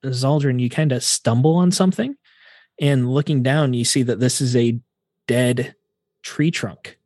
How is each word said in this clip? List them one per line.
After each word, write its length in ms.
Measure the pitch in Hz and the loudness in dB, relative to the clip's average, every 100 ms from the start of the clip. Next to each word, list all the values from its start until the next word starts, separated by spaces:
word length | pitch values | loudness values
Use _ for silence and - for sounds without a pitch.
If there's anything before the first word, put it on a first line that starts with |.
| 135 | -6
Zaldrun, 540 | 127 131 151 143 127 | -2 0 2 2 0
you 100 | 123 | -2
kinda 300 | - 156 127 | 0 0 0
stumble 540 | - - - 117 139 165 | -2 -2 0 2 4 4
on 160 | 180 | 2
something. 440 | 185 185 190 240 277 _ _ - - _ - | 2 2 0 -4 -6 _ _ -20 -20 _ -4
And 320 | 147 139 123 | 0 2 2
looking 300 | 135 147 147 | 0 0 0
down, 320 | 127 147 147 | 2 0 0
you 120 | 123 120 | 0 0
see 180 | 143 | 0
that 160 | 123 107 | 0 0
this 220 | 127 - | 0 0
is 140 | 135 123 | 0 2
a 240 | 117 117 - _ _ _ - | 0 -2 -8 _ _ _ -4
dead 480 | 120 123 123 - - _ _ _ _ | 0 0 -2 -6 -12 _ _ _ _
tree 280 | - - 156 | -18 -2 -2
trunk 460 | 170 107 - - - | -2 -8 -12 -20 -20